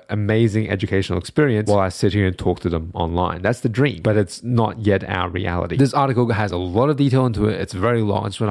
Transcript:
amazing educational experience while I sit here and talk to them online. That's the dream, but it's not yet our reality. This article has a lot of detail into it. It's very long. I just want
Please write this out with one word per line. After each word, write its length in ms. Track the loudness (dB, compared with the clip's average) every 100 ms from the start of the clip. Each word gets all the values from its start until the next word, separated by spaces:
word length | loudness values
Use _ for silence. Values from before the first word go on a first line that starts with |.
| -6
amazing 600 | -4 0 2 2 2 -2
educational 480 | -2 0 0 0 -4
experience 500 | -2 0 2 2 2
while 120 | 2
I 100 | 2
sit 240 | 0 0
here 120 | 2 0
and 100 | 0
talk 220 | -2 -2
to 100 | -2
them 220 | -2 -4
online. 480 | -4 -2 0 -2 -2
That's 180 | -2 -2
the 80 | -2
dream, 320 | 0 0 0
but 140 | 0 2
it's 260 | 0 -4
not 360 | -2 0 0 0
yet 260 | 0 0 0
our 200 | -4 -2
reality. 480 | -4 -2 -2 -2 2
This 160 | 2
article 380 | 2 0 2 0
has 200 | 0 -2
a 60 | -2
lot 300 | -2 0 2
of 80 | 2
detail 300 | 2 2 2
into 200 | 0 0
it. 140 | -2
It's 140 | -6
very 260 | -2 0 2
long. 240 | 0 0
I 40 | -4
just 120 | -4
want 80 | -4